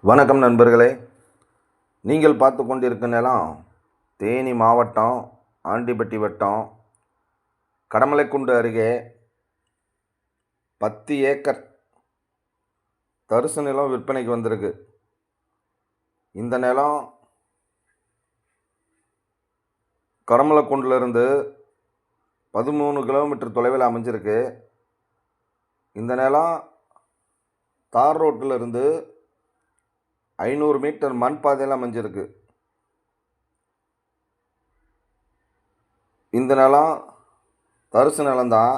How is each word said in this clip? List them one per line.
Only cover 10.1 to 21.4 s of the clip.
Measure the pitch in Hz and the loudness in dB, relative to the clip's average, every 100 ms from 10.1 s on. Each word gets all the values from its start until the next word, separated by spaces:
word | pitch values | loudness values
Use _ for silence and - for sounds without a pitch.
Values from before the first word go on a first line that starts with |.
| _ _ _ _ _ _ _ | _ _ _ _ _ _ _
பத்து | 107 107 - 143 | -6 -6 -8 -2
ஏக்கர் | 135 139 139 131 - _ _ _ _ _ _ _ _ _ _ _ _ _ _ _ _ | 0 0 -4 -6 -10 _ _ _ _ _ _ _ _ _ _ _ _ _ _ _ _
தரிசு | 113 143 - | -2 -2 -6
நிலம் | 147 135 143 | -4 -4 -4
விற்பனைக்கு | 127 123 131 120 | -4 -6 -6 -4
வந்திருக்கு. | 117 117 107 98 - - _ _ _ _ _ _ _ _ _ _ _ _ _ _ | -6 -4 -6 -6 -10 -20 _ _ _ _ _ _ _ _ _ _ _ _ _ _
இந்த | 95 117 123 | -12 -6 -2
நிலம் | 127 131 147 147 131 _ _ _ _ _ _ _ _ _ _ _ _ _ _ _ _ _ _ _ _ _ _ _ _ _ _ _ _ _ _ _ - | 0 0 0 -2 -8 _ _ _ _ _ _ _ _ _ _ _ _ _ _ _ _ _ _ _ _ _ _ _ _ _ _ _ _ _ _ _ 0
கடமலைக்குண்டுல | 120 147 151 135 135 127 127 | 2 4 2 2 -4 0 -2
இருந்து | 123 117 123 139 | 0 0 0 0